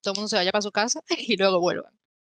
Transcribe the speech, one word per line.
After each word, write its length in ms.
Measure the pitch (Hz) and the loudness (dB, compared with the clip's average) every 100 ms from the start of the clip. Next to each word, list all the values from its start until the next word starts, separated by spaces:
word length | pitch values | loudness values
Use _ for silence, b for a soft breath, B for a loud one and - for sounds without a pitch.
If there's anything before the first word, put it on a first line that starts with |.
todo 120 | 202 | -6
el 40 | 196 | -4
mundo 100 | 214 | -2
se 80 | 214 | 0
vaya 160 | 180 | 2
pa' 100 | 208 | 0
su 100 | 202 | -2
casa 300 | 208 233 311 - | -2 -2 -4 -4
<laughs> 100 | 339 | -6
y 180 | - 190 | -2 2
luego 240 | 196 180 | 4 4
vuelvan. 420 | 175 - - _ _ _ | 0 -2 -8 _ _ _